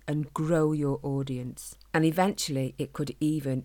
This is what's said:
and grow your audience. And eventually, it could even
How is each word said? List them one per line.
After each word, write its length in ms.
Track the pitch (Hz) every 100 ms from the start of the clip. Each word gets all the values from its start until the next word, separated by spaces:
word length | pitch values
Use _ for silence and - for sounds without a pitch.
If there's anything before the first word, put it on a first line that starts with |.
| -
and 260 | 151 143
grow 400 | - 156 170 151
your 280 | 156 143 139
audience. 720 | 143 139 135 127 123 - - - -
And 120 | 160
eventually, 720 | 160 160 190 202 - 135 131 -
it 140 | 139
could 240 | - 135 -
even 460 | 151 156 139 131